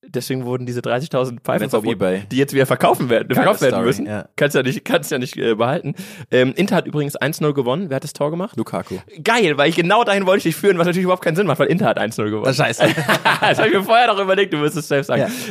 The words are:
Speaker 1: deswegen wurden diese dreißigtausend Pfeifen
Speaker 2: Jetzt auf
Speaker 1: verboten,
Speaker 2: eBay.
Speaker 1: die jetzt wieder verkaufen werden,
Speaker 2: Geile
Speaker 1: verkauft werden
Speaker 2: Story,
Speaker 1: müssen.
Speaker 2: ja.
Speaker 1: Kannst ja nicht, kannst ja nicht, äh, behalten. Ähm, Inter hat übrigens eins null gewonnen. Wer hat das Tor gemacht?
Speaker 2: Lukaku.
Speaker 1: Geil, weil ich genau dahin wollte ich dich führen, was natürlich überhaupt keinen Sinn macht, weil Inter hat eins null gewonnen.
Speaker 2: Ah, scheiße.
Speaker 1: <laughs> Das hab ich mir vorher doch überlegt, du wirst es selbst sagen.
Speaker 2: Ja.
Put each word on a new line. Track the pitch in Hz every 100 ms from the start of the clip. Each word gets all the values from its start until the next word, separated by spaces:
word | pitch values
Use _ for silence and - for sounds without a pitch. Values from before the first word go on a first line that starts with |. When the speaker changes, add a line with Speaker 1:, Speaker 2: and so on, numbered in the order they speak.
| -
Speaker 1:
deswegen | 123 - 131
wurden | 123 127 123
diese | 123
dreißigtausend | 120 120 143 131 127 117
Pfeifen | - 127
Speaker 2:
Jetzt | 107
auf | 113 107
Speaker 1:
verboten, | 107
Speaker 2:
eBay. | 95 92 101
Speaker 1:
die | 127
jetzt | 139
wieder | 135 131
verkaufen | 127 190 - 131
werden, | 113 -
Speaker 2:
Geile | 127
Speaker 1:
verkauft | 190 311
werden | 139 95
Speaker 2:
Story, | 92
Speaker 1:
müssen. | - -
Speaker 2:
ja. | 104 - -
Speaker 1:
Kannst | 143 143
ja |
nicht, | 123 139
kannst | - - 151
ja | 143
nicht, | 120 -
äh, | 101 110
behalten. | 117 151 - - 190 - 139
Ähm, | 123 127
Inter | 131 175 175
hat | -
übrigens | 151 143 -
eins | 135 156
null | 151
gewonnen. | 139 120 143 190
Wer | 135
hat |
das | 151
Tor | - 147
gemacht? | 170 196 -
Speaker 2:
Lukaku. | 113 98 - 92 - 180
Speaker 1:
Geil, | 156 233 185 143
weil | 143
ich | 170
genau | 170 214
dahin | 226 196 185
wollte | 190
ich | 170
dich | 156
führen, | 202 185
was | 170
natürlich | 175 180
überhaupt | 180
keinen | 180 160
Sinn | 202
macht, | 160
weil | 135
Inter | 170 160
hat | -
eins | 104 -
null | 107
gewonnen. | 107 120
Speaker 2:
Ah, |
scheiße. | 131 123 117
Speaker 1:
<laughs> | 151 - 139 - 226 180
Das | 202 -
hab | -
ich |
mir | 254
vorher | 208 233 240
doch | 196
überlegt, | 190 190 185
du | 156
wirst | 147 151
es | 143
selbst | 143 139
sagen. | 120
Speaker 2:
Ja. | 110 254 226